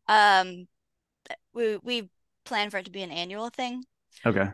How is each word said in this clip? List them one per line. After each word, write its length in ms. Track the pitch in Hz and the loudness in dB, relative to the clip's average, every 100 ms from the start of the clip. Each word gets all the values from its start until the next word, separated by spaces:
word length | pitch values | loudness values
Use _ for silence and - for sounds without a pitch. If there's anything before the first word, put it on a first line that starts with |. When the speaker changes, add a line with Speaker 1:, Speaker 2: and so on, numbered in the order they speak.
| - | 2
Speaker 1:
Um, 600 | 214 208 190 185 180 180 _ _ _ _ _ - - _ | 6 8 6 2 -6 -18 _ _ _ _ _ -16 -16 _
we, 240 | 233 220 208 | -4 -2 -2
we 320 | 240 240 190 _ _ _ - | -4 -6 -6 _ _ _ -6
plan 240 | 208 208 | -4 -2
for 60 | 196 | -6
it 60 | 185 | -8
to 60 | |
be 120 | 196 | -10
an 80 | 180 | -8
annual 380 | 160 175 202 233 | -8 -8 -8 -10
thing. 340 | - 254 254 254 _ _ - 117 | -6 -6 -8 -12 _ _ -4 0
Speaker 2:
Okay. 240 | 98 98 | 0 -2